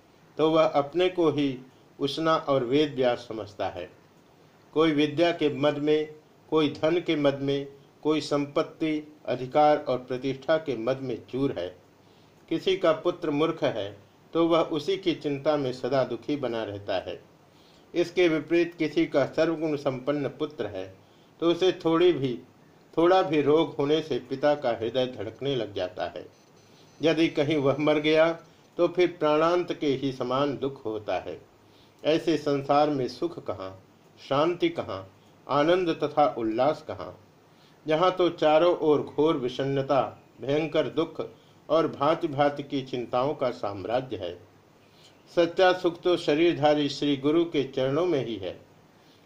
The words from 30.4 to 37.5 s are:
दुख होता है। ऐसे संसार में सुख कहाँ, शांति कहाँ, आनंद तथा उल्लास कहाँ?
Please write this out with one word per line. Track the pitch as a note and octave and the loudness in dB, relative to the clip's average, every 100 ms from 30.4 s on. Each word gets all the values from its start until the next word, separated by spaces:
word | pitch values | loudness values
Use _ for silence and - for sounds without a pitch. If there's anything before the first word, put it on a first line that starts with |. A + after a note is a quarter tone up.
| C#3+ A#2+ | 0 -2
दुख | C3 C3+ A2 | -6 -6 -8
होता | G#2+ G#2 F2+ | -8 -4 -6
है। | - E2+ - _ _ _ - _ - | -6 -12 -16 _ _ _ -20 _ -2
ऐसे | D#3+ E3 D3+ | 0 0 0
संसार | D3 C#3+ C3+ C#3+ D3+ | 0 -2 2 2 4
में | C#3+ A#2+ | 2 -2
सुख | - E3+ - - | -4 -8 -6 -10
कहाँ, | F#2+ F#2+ G2 - _ _ - - | -8 -10 -14 -20 _ _ -16 -2
शांति | C#3 E3 F3 E3+ | 0 0 0 -2
कहाँ, | E3 G#2 F#2+ F#2+ - - - - | -2 -6 -8 -12 -20 -20 -16 -2
आनंद | C3+ D3+ F3+ F3+ | 2 4 2 2
तथा | D#3+ D3 D3+ D3 - | -2 -2 2 2 2
उल्लास | A2+ A2 C3+ D3+ - | -2 0 0 0 -6
कहाँ? | F#2 E2+ F2+ - _ _ | -10 -12 -14 -20 _ _